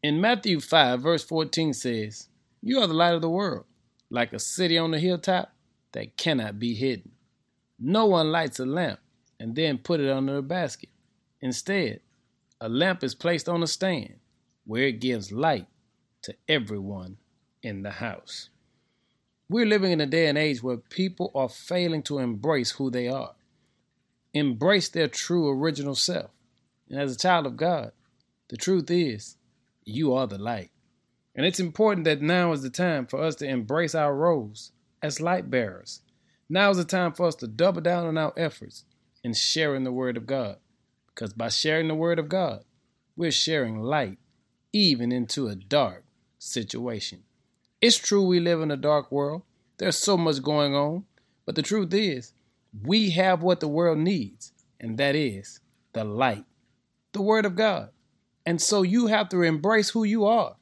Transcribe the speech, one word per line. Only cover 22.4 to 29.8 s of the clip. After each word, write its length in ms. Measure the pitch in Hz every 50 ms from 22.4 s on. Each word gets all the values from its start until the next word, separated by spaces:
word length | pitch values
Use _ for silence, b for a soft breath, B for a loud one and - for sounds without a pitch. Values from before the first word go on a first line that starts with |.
| 104 151 160 139 120 -
who 180 | - - 139 131
they 180 | 120 123 123 120
are, 280 | 131 135 127 - - _ _ _ _ _ _ _ _ _ _ _ _ _ _ _ _ _ _ _ _
embrace 560 | 147 147 143 123 110 139 175 202 202 175 -
their 180 | - 165 160 143
true 400 | - - - - 175 175 160 147
original 460 | 139 131 147 165 151 139 143 143 139
self. 380 | - - - 180 170 - - _ _ _ _ _ _ _ _ _ _ _ _
And 100 | - 135
as 140 | 143 139 127
a 60 | -
child 260 | - 185 185 170 156
of 120 | 135 120 113
God, 340 | 151 170 180 156 117 107 - _ _ _ _ _ _ _ _ _ _ _
the 100 | - 113
truth 320 | - - 190 185 151 -
is, 480 | 170 175 175 143 113 104 - - - _ _ _ _ _ _ _ _ _